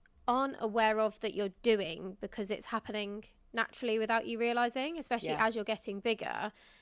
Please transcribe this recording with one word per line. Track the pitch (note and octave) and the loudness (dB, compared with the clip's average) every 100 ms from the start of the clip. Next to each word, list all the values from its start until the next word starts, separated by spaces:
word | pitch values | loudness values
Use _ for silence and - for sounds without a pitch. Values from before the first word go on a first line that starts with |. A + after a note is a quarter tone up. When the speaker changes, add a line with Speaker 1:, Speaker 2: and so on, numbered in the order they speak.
| _ _ - | _ _ 0
Speaker 1:
aren't | B3 C4+ - | 2 2 -2
aware | A3 A3+ A3 A3 | -2 4 4 6
of | A3 - | 2 0
that | A3 | -4
you're | - G3 - | -2 -4 0
doing | A#3 G#3+ D#3+ D#3+ F#3 F#3+ | 4 4 2 -6 -10 -8
because | G3+ - G3 | -10 -6 -4
it's | G#3+ - | -6 -4
happening | A3 - G#3 G3+ G3+ - _ _ | -6 -4 -6 -4 -8 -12 _ _
naturally | A#3 A3 - B3 A3 | -2 -2 -2 0 0
without | A3 A3+ - | 2 2 0
you | A3+ | 0
realising, | A#3 A#3+ A#3+ C4 C#4 E4 | 2 2 2 0 -4 -4
especially | - A#3 D#3+ | -4 -2 0
Speaker 2:
Yeah. | D#3 A3 | 2 2
Speaker 1:
as | A3+ | 2
you're | |
getting | G#3 G#3+ - G3 | -2 -4 -4 -4
bigger. | A#3 A3 - A2 D#3 - - - | 0 0 -2 -4 -6 -8 -20 -20